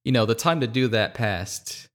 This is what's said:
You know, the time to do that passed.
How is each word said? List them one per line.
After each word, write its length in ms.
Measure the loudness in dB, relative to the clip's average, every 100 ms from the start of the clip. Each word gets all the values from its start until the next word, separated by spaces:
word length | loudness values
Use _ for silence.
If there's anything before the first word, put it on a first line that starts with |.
You 80 | 0
know, 140 | 2 2
the 80 |
time 260 | 2 0 0
to 60 | 0
do 220 | 0 2
that 260 | 2 0
passed. 760 | -2 -2 -2 -6 -10 -12 -16 -18